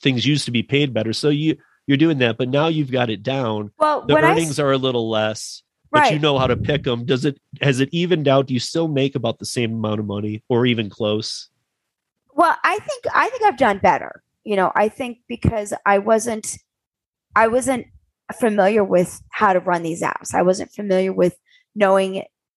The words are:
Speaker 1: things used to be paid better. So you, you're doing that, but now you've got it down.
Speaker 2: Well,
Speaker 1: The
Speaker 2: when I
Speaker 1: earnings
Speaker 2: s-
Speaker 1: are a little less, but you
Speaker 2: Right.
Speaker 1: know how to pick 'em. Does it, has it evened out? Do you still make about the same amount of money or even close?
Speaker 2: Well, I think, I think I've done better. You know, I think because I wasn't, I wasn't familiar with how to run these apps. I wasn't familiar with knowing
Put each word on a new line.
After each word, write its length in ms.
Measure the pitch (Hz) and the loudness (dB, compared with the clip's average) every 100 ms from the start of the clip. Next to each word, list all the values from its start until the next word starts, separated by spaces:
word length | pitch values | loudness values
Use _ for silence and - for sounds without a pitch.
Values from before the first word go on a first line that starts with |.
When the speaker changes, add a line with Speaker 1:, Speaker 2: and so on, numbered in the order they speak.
Speaker 1:
things 240 | 143 127 120 | -2 0 0
used 180 | 147 - | 0 0
to 60 | |
be 100 | 120 | -4
paid 320 | - 143 143 | 0 0 0
better. 200 | 110 110 | -2 -4
So 160 | 110 147 | -2 0
you, 260 | 147 156 - _ _ - | 0 0 -4 _ _ 0
you're 100 | 139 | 2
doing 200 | 160 147 | 2 2
that, 200 | 120 113 | 0 0
but 120 | 127 | -2
now 180 | 139 160 | 0 0
you've 240 | 156 139 | 0 -2
got 180 | 127 120 | -2 -2
it 140 | 101 | -4
down. 480 | 107 135 120 107 104 - | -4 -4 -2 -4 -8 -2
Speaker 2:
Well, 280 | 302 294 - | -2 0 0
Speaker 1:
The 60 | |
Speaker 2:
when 120 | 151 320 | 2 4
I 60 | |
Speaker 1:
earnings 200 | - 165 | 2 -2
Speaker 2:
s- 80 | 135 | -2
Speaker 1:
are 120 | 143 | 0
a 40 | 135 | 0
little 320 | 131 120 113 | 0 -2 -2
less, 540 | 110 110 107 - - _ _ _ | 0 -2 -4 -12 -16 _ _ _
but 120 | 302 277 | 2 4
you 20 | 156 | 2
Speaker 2:
Right. 60 | |
Speaker 1:
know 160 | 151 135 | 2 2
how 100 | 127 | 2
to 100 | 120 | 0
pick 280 | - 147 143 | 0 -2 -2
'em. 200 | 120 120 | -4 -2
Does 180 | 127 | 0
it, 160 | 147 135 _ - | 0 -4 _ -2
has 180 | 143 135 | 0 2
it 80 | 135 | 0
evened 340 | 170 175 170 139 | -2 0 0 4
out? 200 | 135 131 | 2 2
Do 60 | |
you 60 | 123 | -2
still 300 | - 165 165 | -2 -2 0
make 260 | 139 139 139 | 0 0 -2
about 240 | 117 - | -4 -6
the 60 | - | -6
same 260 | 131 113 | -4 -2
amount 280 | 113 110 107 | -2 -2 -2
of 40 | 104 | -4
money 380 | 101 107 107 - | -4 -6 -6 -2
or 160 | 120 123 | 0 2
even 240 | 113 104 | 0 -4
close? 600 | - 107 107 - - - _ _ _ _ _ _ _ _ | -4 -2 -2 -6 -12 -16 _ _ _ _ _ _ _ _
Speaker 2:
Well, 240 | 277 339 - | 0 2 2
I 140 | 311 403 | -2 -2
think, 240 | - 508 - | -6 -8 -4
I 160 | - 349 | -2 -2
think 140 | 523 | 0
I've 140 | 415 247 | 0 2
done 200 | 247 196 | 0 2
better. 440 | 190 143 - - _ _ | 2 2 -4 -16 _ _
You 140 | - 196 | -4 0
know, 160 | 180 - | 2 2
I 140 | 214 | 0
think 300 | - 254 233 - | -2 -10 -12 -14
because 440 | 233 - 226 208 - - | -4 -2 -2 -4 -4 2
I 140 | 202 | 2
wasn't, 580 | 208 226 240 220 - - _ _ _ _ _ _ _ 196 | 2 0 0 -6 -8 -12 _ _ _ _ _ _ _ 2
I 100 | 226 | 2
wasn't 400 | 247 254 254 - _ _ _ - | 2 0 -4 -6 _ _ _ -20
familiar 500 | - 240 208 190 220 | -2 0 2 4 2
with 380 | 196 180 180 - - | 2 2 2 -4 -14
how 220 | - 214 | 0 2
to 60 | 180 | 2
run 240 | 180 175 | 0 -2
these 180 | 165 170 | -2 -4
apps. 320 | 160 - - | -6 -6 -4
I 80 | 185 | 0
wasn't 300 | 180 185 - | 2 2 -4
familiar 420 | - 208 190 190 | -8 -2 0 0
with 220 | 190 180 - _ _ _ 208 | 2 0 0 _ _ _ 0
knowing 480 | 196 196 190 190 - _ _ | 4 4 2 -4 -10 _ _